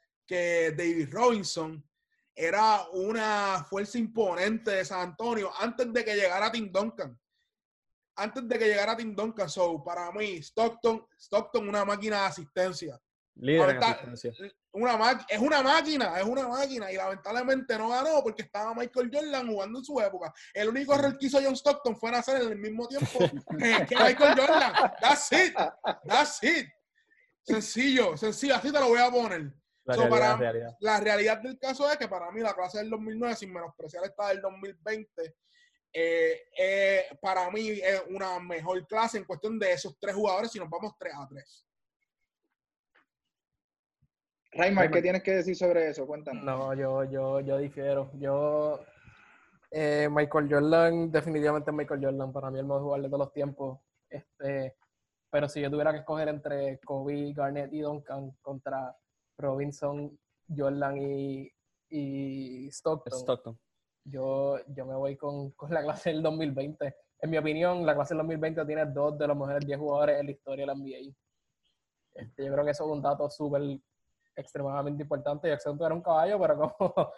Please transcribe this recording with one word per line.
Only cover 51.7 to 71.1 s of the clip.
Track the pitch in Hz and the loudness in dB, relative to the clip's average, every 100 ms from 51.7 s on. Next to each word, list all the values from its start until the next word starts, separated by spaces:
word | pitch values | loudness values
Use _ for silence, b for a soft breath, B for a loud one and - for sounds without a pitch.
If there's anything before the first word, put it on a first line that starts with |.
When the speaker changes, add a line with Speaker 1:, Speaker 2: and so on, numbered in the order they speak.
Speaker 4:
Michael | 151 147 143 | -4 -2 -2
Jordan, | 135 135 135 | -2 -2 -4
para | 135 135 | -6 -6
mí | 135 | -6
el | |
mejor | 139 139 | -2 -2
jugador | 143 143 | -2 -2
de | 139 | -2
todos | 139 139 | -2 -2
los | |
tiempos. | 147 143 143 135 135 _ _ _ | -4 -6 -4 -8 -10 _ _ _
Este, | 147 - - 139 139 131 - _ _ _ _ _ | -16 -16 -10 -6 -4 -6 -10 _ _ _ _ _
pero | 147 143 | -2 -2
si | 147 | -2
yo | 139 | -4
tuviera | 147 156 | 0 0
que | 151 | -2
escoger | 147 156 151 | -4 -4 -2
entre | 147 147 143 139 135 | -4 -6 -4 -4 -6
Kobe, | - 139 143 147 147 | -8 -6 -4 -4 -6
Garnett | 147 139 143 135 | -4 -4 -4 -6
y | 151 | -6
Duncan | 147 147 143 139 135 127 | -6 -6 -10 -12 -12 -14
contra | 139 135 139 135 127 - _ _ _ - | -12 -12 -8 -6 -8 -12 _ _ _ -6
Robinson, | 139 135 143 143 143 147 147 - _ _ - 147 | -4 -2 -4 -4 -6 -6 -8 -14 _ _ -8 -2
Jordan | 139 143 139 139 | -2 0 -2 -2
y, | 139 139 139 135 139 _ _ _ _ | -4 -4 -4 -8 -12 _ _ _ _
y | 151 139 139 135 135 131 127 139 | -6 -4 -6 -6 -8 -10 -12 -14
Stockton, | - 160 156 - 131 | -6 -2 -2 -4 -6
Speaker 2:
Stockton. | 127 123 117 117 _ _ _ _ | -2 -4 -6 -16 _ _ _ _
Speaker 4:
yo, | 143 135 135 135 139 139 - | -14 -6 -4 -2 -2 -4 -8
yo | 135 131 | -12 -8
me | |
voy | 135 139 135 | -6 -6 -4
con, | 143 143 139 | -8 -8 -10
con | - 147 | -12 -4
la | 165 | -2
clase | 147 151 175 | -2 -4 -4
del | 156 | 0
dos | 156 156 | 0 -2
mil | 147 | -2
veinte. | 135 143 151 143 - _ _ | -4 -6 -6 -8 -8 _ _
En | 160 | -2
mi | 160 | 0
opinión, | 156 156 175 180 | 0 0 0 2
la | 160 143 | 2 2
clase | 139 | 0
del | 160 | -2
dos | 160 | -2
mil | 156 | -2
veinte | 160 160 | -2 -2
tiene | 151 156 147 | -2 -2 -2
dos | 139 147 147 | 0 -2 0
de | 147 | -2
los | 143 | -2
mejores | 139 143 143 | -2 -4 -4
diez | 139 | -4
jugadores | 151 143 147 143 | -2 2 2 2
en | 143 | -2
la | |
historia | 139 135 135 | -8 -8 -6
de | 139 | -4
la | |
N | 139 | -6
B | 135 | -8
A. | 127 139 | -14 -16